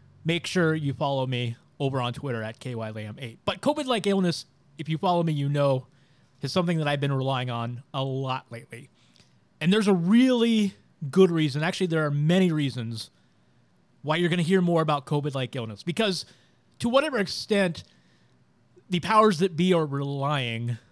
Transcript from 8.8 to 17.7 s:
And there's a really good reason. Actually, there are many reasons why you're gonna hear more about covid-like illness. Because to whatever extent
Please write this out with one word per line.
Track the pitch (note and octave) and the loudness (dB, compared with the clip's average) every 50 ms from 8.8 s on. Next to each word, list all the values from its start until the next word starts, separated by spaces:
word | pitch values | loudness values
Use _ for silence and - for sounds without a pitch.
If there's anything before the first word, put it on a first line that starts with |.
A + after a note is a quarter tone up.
| C#3+ - _ _ _ _ _ _ _ _ _ _ _ _ _ _ | -18 -20 _ _ _ _ _ _ _ _ _ _ _ _ _ _
And | D3+ E3+ G3 | 0 2 2
there's | A3 G#3 G#3 | 4 4 2
a | G3 | 2
really | F3 E3 F3+ G#3+ A#3 B3+ C4 B3+ A#3 A3+ A#3 A3+ A3 G#3 F#3+ - - _ _ _ _ D#3+ C#3 | 2 4 4 6 6 6 6 4 4 4 4 4 2 2 0 -2 -8 _ _ _ _ -10 0
good | C3 F3+ F#3+ F3+ | 6 6 6 6
reason. | E3+ D#3+ D#3 D3 B2 D3 D#3 | 6 2 2 0 0 -2 -2
Actually, | D#3+ D3+ - F#3+ | -2 -2 -2 -2
there | E3+ E3 D#3+ D#3 | -2 0 0 0
are | D3 | 0
many | C#3+ D3 D3 D#3 F3 F#3+ F#3+ F3+ D#3 | 0 0 2 4 4 4 4 4 2
reasons | D3+ C#3+ C3+ - B2+ A#2 A#2 A#2 A2 - - _ _ _ _ _ _ _ _ _ _ _ _ _ _ _ _ _ _ - | 0 -2 -2 -4 -6 -8 -8 -8 -10 -10 -14 _ _ _ _ _ _ _ _ _ _ _ _ _ _ _ _ _ _ -4
why | C#3 D#3 | -2 0
you're | E3+ F3+ E3 | 0 2 2
gonna | E3+ F3+ E3 | 2 0 2
hear | D#3 G3 F#3+ | 2 4 4
more | F3+ E3+ E3+ E3 D#3+ | 4 4 4 4 4
about | D#3 D3 C#3+ C#3 | 2 0 -2 -2
covid-like | - D#3 D3 C#3+ D3 C3 C3+ B2+ A#2+ - | -2 -2 -2 0 -2 -2 -4 -4 -4 -4
illness. | C3 A2+ A2 G#2 - - | -8 -8 -8 -10 -10 -8
Because | E3+ E3 - A3 G#3 F#3 - - - - _ _ _ _ _ _ _ _ _ | -6 -2 0 0 0 0 -2 -8 -12 -18 _ _ _ _ _ _ _ _ _
to | - - | -4 2
whatever | A#3 C4+ C#4+ D#4+ C#4 A3 | 2 2 2 2 0 -2
extent | G3 - - - - - G#3+ G3+ G3 F3+ | -2 -2 -4 -10 -4 -2 0 2 2 0